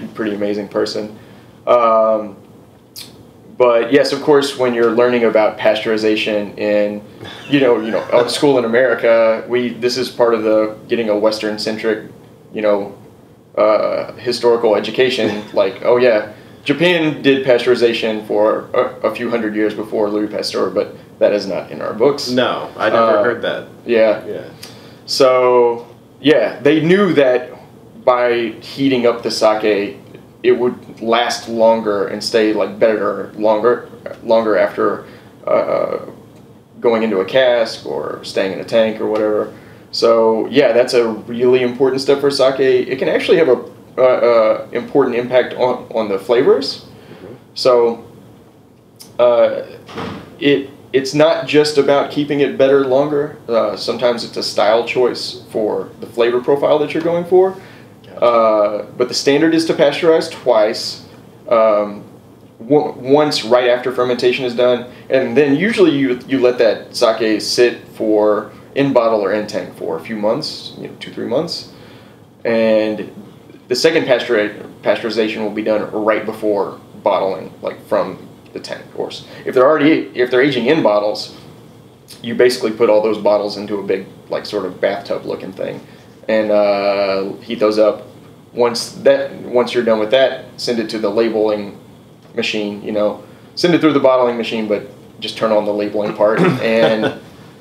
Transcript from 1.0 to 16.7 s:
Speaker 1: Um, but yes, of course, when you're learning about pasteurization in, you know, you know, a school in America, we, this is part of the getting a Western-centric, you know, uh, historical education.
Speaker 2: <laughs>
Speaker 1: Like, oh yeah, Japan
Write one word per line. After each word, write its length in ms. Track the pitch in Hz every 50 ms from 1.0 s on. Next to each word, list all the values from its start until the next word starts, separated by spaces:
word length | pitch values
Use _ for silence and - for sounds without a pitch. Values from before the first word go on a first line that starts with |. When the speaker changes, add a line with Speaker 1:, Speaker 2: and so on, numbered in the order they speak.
| 107 107 - - - - - - - - - - - -
Speaker 1:
Um, 680 | 120 120 117 113 110 110 110 110 110 107 104 101 95 - - - - - - - - - _ _ - - - - - - - - - - - - - -
but 340 | 127 120 117 117 113 -
yes, 200 | 135 143 131 - 143
of 80 | 139
course, 360 | - 156 147 139 135 135 - -
when 180 | 127 123 120
you're 160 | 117 117 113
learning 320 | 107 117 123 123 123 120 117
about 340 | 110 104 110 107 104 - -
pasteurization 960 | - 110 104 107 - 117 110 107 107 110 107 107 - 110 107 104 104 95 - -
in, 420 | 104 104 104 104 104 104 104 104 104 - - - - - - - - -
you 100 | 139 143
know, 200 | 131 120 120 110
you 100 | 110 113
know, 120 | 101 87 80 - -
a 160 | 123 120 -
school 300 | - - 151 143 135 127
in 60 | 117
America, 800 | 113 113 120 131 123 113 - 120 117 113 117 113 110 110 110 - 113
we, 220 | 120 123 123 117
this 280 | 107 110 120 123 123 127
is 120 | 123 -
part 260 | - - 120 117 117
of 80 | 110 107
the 340 | 110 110 107 107 107 - - - -
getting 220 | 120 117 113 107
a 80 | 104 104
Western-centric, 920 | 107 110 107 - - 104 104 104 - 113 110 107 110 110 107 - - - - - - - - - - - -
you 80 | 107
know, 340 | 107 104 101 98 98 - - - - - - - - - - - - _ - -
uh, 560 | 107 107 107 104 - - - - - - -
historical 600 | - - 127 123 - 120 120 117 117 117 113 104
education. 680 | 104 110 110 113 - 131 127 123 - 110 107 101 104 104 -
Speaker 2:
<laughs> 40 | -
Speaker 1:
Like, 280 | 107 101 98 92 - -
oh 140 | - 120 120
yeah, 360 | 123 123 113 107 104 - - - - - - - -
Japan 580 | -